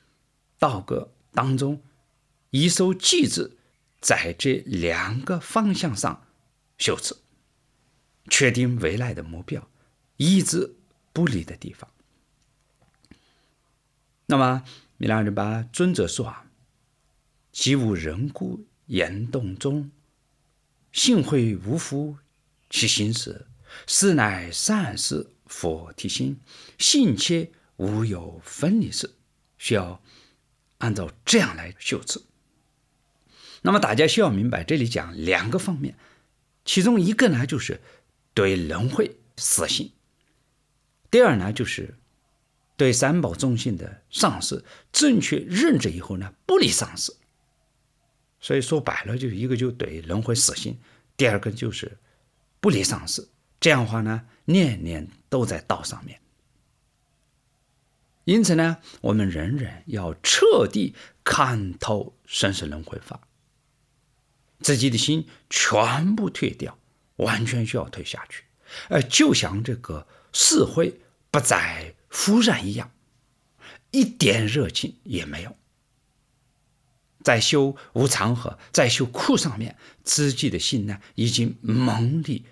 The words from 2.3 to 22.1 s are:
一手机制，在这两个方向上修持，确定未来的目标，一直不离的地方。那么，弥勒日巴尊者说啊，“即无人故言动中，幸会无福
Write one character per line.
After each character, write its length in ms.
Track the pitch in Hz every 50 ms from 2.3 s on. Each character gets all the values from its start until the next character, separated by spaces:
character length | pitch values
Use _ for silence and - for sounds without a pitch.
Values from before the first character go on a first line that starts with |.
| _ _ _ -
一 220 | - 135 160 175
手 240 | 170 - 185 190 185
机 340 | 185 - - 359 349 277 -
制， 300 | - - - - - _ _ _ _ _ _ _ _ -
在 320 | - - - - - 85
这 300 | 85 - - 135 127 - -
两 560 | - 107 87 82 85 82 85 - 92 113 131
个 180 | - - 180 165
方 360 | - - - 226 214 202 185
向 200 | - - 156 107
上 320 | - - 90 69 - _ _ _ _ _ _ _ _ _ _ _ -
修 180 | - - 90
持， 200 | - - - - _ _ _ _ _ _ _ _ _ _ _ _ _ _ _ _ _ _ _ _ _ _ -
确 220 | - - 139 123
定 240 | - 123 127 123 123
未 200 | 113 90 78 95
来 160 | 113 123 120
的 100 | 80 76 78
目 180 | 80 82 85
标， 260 | - - 151 - - _ _ _ _ _ _ _ _ _ _
一 240 | - 135 170 196 190
直 360 | 139 - 160 170 - - - _ _ _ _ _ _ _
不 140 | - 160 175
离 160 | 147 113 87
的 140 | 80 - 82
地 160 | - - -
方。 180 | - - - _ _ _ _ _ _ _ _ _ _ _ _ _ _ _ _ _ _ _ _ _ _ _ _ _ - _ _ _ _ _ _ _ _ _ _ _ _ _ _ _ _ _ _ _ _ _ _
那 120 | - 143 135
么， 240 | 131 127 127 131 - - - - _ _ _
弥 100 | - 90 104
勒 140 | 110 110
日 80 | 107 104
巴 320 | 104 104 101 107 110 113 113 117
尊 200 | - - 180 185
者 140 | 175 - 90
说 200 | 85 - - 120
啊 200 | 113 - - - _ _ _ _ _ _ _ _ _ _ _ _ _ _ _ _ _ _ _ _ _
，“即 220 | - - - 131 143
无 180 | 139 120 110
人 360 | 98 82 80 78 78 98 131 147
故 360 | - - - 185 185 - - _ _ _ _
言 400 | - - 90 82 80 95 104 117 120
动 240 | 127 131 113 92 95 -
中， 320 | - 139 143 151 143 143 - _ _ _ _ _ _ _ _ _ _ _ _ _ _ _ _ _ _ _
幸 300 | - - - 254 240 180
会 340 | 127 - 156 131 117 113 101
无 200 | 85 92 104 139
福 400 | 170 - - 139 139 147 151